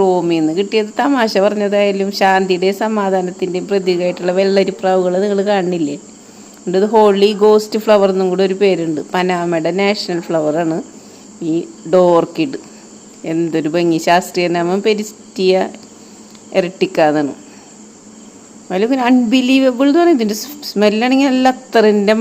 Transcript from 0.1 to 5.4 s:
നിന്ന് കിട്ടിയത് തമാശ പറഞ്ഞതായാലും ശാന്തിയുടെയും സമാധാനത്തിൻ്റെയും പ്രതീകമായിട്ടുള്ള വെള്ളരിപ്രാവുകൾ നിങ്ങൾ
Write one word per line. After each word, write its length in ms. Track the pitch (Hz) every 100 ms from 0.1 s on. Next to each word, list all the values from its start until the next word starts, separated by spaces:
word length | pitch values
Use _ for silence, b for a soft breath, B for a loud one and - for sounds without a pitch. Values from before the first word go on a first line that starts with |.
| 180 170 165
നിന്ന് 160 | 156 165
കിട്ടിയത് 300 | 202 220 214 226
തമാശ 300 | 247 269 220 208
പറഞ്ഞതായാലും 640 | 202 208 202 202 202 196 196 202
ശാന്തിയുടെയും 560 | 196 190 190 180 190 196
സമാധാനത്തിൻ്റെയും 800 | 220 214 196 185 180 185 180 180 175
പ്രതീകമായിട്ടുള്ള 640 | 196 185 175 180 - 175 180
വെള്ളരിപ്രാവുകൾ 720 | 196 196 190 190 190 190 180 180
നിങ്ങൾ 160 | 208 196